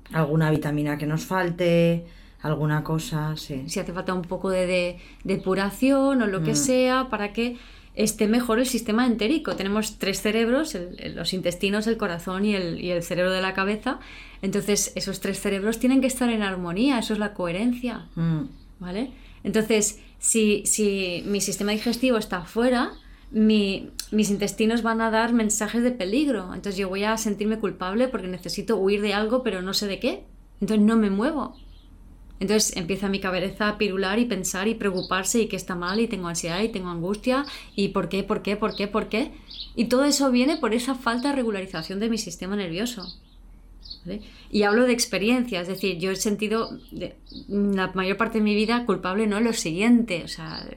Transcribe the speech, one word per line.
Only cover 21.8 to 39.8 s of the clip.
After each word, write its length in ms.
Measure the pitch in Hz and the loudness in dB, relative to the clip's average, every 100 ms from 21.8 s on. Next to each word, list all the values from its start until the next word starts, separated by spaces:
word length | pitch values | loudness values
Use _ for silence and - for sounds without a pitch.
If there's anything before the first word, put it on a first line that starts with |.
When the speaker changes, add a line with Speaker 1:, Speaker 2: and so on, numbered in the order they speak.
| 233 226 254 220 | -2 0 2 2
Speaker 2:
está 200 | 214 180 | 0 -6
afuera, 540 | 170 226 254 247 330 - - - - | -4 0 2 2 0 -6 -20 -20 -4
mi, 600 | 220 214 214 196 190 - - - | 4 6 6 2 -2 -8 -14 -2
mis 200 | 214 196 | 2 2
intestinos 520 | 202 202 202 220 233 | 2 0 0 2 2
van 180 | 226 226 | 2 0
a 100 | 226 | 2
dar 220 | 220 233 | 2 4
mensajes 500 | 240 214 - 208 233 | 4 2 0 -2 0
de 80 | 247 | 0
peligro. 640 | 247 185 254 294 208 185 | 0 0 2 2 0 -4
Entonces 220 | - 202 190 | -8 -6 -4
yo 120 | 190 | -2
voy 160 | 196 | 0
a 120 | 214 220 | 0 0
sentirme 420 | 220 202 214 220 | 0 0 0 0
culpable 500 | 196 - 185 220 262 | -2 -2 -2 0 0
porque 200 | 220 185 | -2 -6
necesito 480 | 180 170 - - 202 | -8 -8 -4 0 2
huir 240 | 190 202 | 2 2
de 100 | 208 | 2
algo, 300 | 202 214 254 | 0 2 0
pero 180 | 240 185 | 0 -4
no 140 | 185 | -2
sé 120 | 190 208 | -2 -2
de 120 | 185 | -2
qué. 260 | 254 392 - - - - | -2 -4 -10 -20 -16 -6
Entonces 240 | 208 214 208 | 0 4 6
no 100 | 226 | 6
me 140 | 202 | 4
muevo. 460 | 196 269 302 - - - - - - - - - - | 2 0 -2 -6 -10 -20 -20 -20 -20 -20 -20 -16 -6
Entonces 360 | 190 214 - 190 | 0 2 2 -2
empieza 320 | 170 190 196 | -4 -2 -2
mi 120 | 196 | -2
cabeza 480 | 196 180 190 190 208 | -2 -2 -2 -2 -2
a 100 | 208 | 0
pirular 400 | 208 190 190 214 | 0 0 0 2
y 60 | |
pensar 420 | 240 185 180 185 214 | 0 -2 -4 -2 -2
y 60 | |
preocuparse 640 | 226 202 185 180 185 185 240 | 0 -2 -2 -2 -2 0 0
y 60 | 214 | 0
que 80 | 190 | -2
está 180 | - | -6
mal 260 | 175 175 214 | -4 -2 0
y 80 | 226 | 0
tengo 200 | 190 175 | -2 -4
ansiedad 320 | 170 170 175 | -4 -4 -2
y 60 | 226 | -2
tengo 200 | 202 180 | -2 -6
angustia 560 | 170 175 208 247 262 285 - - - | -4 -4 -2 0 0 -2 -10 -8 -2
y 120 | 196 | 0
por 200 | 196 170 | 0 -2
qué, 140 | 196 | -2
por 180 | 196 208 | -2 -2
qué, 140 | 196 202 | -2 -2
por 180 | 214 202 | -2 -2
qué, 120 | 202 | -2
por 200 | 214 190 | -2 -2
qué. 240 | 214 311 - - - - | -2 -2 -6 -18 -16 -6
Y 100 | - | -2